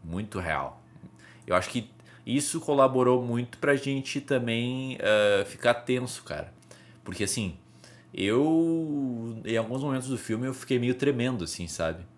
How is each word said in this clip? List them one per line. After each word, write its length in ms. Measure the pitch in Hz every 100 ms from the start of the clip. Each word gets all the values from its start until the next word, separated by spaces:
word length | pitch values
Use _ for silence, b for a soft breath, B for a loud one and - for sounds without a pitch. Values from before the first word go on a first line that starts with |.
muito 360 | 82 85 104 101
real. 420 | 87 76 69 - - - - - B B -
Eu 100 | 90
acho 140 | 90
que 200 | 123 107 - B B -
isso 340 | 127 143 165
colaborou 600 | 156 143 135 127 123 127
muito 360 | 123 117 123 -
pra 180 | 147 139
gente 460 | 139 139 131 143
também, 760 | 139 135 120 117 120 131 131 123
ah, 420 | - 107 104 101 95
ficar 280 | - 120 120
tenso, 480 | - 127 123 -
cara. 300 | - 76 - - B B B B
Porque, 200 | - 95 98
assim, 320 | - 101 80 B B B B B
eu, 1300 | - 95 113 151 160 165 165 160 147 135 117 113 113 98
em 120 | 113
alguns 260 | 110 127
momentos 240 | 143 131 127
do 100 | 127
filme, 300 | - 110 131
eu 60 |
fiquei 260 | 131 - 127
meio 160 | 120 127
tremendo, 480 | 139 127 123 123
assim, 240 | 80 - 85
sabe? 380 | - 82 82 87